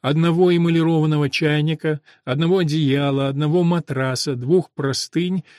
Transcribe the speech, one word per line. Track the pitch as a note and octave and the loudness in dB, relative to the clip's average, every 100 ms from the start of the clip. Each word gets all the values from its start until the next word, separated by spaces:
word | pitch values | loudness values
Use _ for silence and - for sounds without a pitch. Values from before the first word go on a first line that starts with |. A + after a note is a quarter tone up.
одного | C3 D3+ E3+ E3 F3+ F3 | -2 0 2 4 4 4
эмалированного | E3+ E3 E3 E3 D#3 D3+ C#3+ | 2 2 2 2 2 0 0
чайника, | - D#3 D3+ D3+ D#3 D#3+ D3 _ _ - | -2 0 0 -2 -2 -4 -6 _ _ -6
одного | C3+ E3 F#3+ | -2 2 2
одеяла, | E3 D#3 C#3+ C3+ C#3+ C3+ C#3 | 2 0 2 2 0 0 -2
одного | C#3 D3+ E3+ | -2 0 2
матраса, | E3+ F3 D3+ C3 C3 B2+ - B2+ | 2 0 -2 -4 -4 -4 -4 -6
двух | B2+ F3+ - | 0 0 0
простынь, | - C3+ C3+ - D#3+ F3+ F#3 - | -6 -4 -4 -4 -4 -2 -4 -6